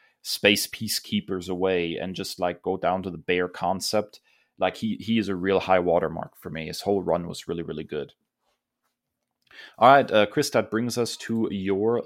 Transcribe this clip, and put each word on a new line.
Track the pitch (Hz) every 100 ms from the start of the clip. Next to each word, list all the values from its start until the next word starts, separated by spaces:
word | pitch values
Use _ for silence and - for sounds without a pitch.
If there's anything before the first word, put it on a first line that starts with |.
| _ _
space | - - 101 104 -
peacekeepers | - 107 - - 104 - 95 87
away | 90 95 92 85 82
and | 92
just, | 90 95 -
like, | 90 87
go | 98 92
down | 85 92
to | 95
the | 82
bare | - 90 90
concept, | - 87 95 - 107 104 - _ _ _ -
like, | 92 -
he, | 113 95
he | 95 113
is | 98
a | 92
real | 95 95
high | 92 92
watermark | 87 85 80 82 - _
for | 87
me. | 80 78
His | 78
whole | 98 101
run | 87 85 85
was | - -
really, | 85
really | 80 76
good. | 76 76 69 _ _ _ _ _ _ _ _ _ _ _ _ _ _ - - -
All | 120
right, | 139 113
uh, | 107 104
Chris, | 151 139
that | 117 104
brings | 107 120 117
us | 113 -
to | - 113 107
your | 98 95 98 110 120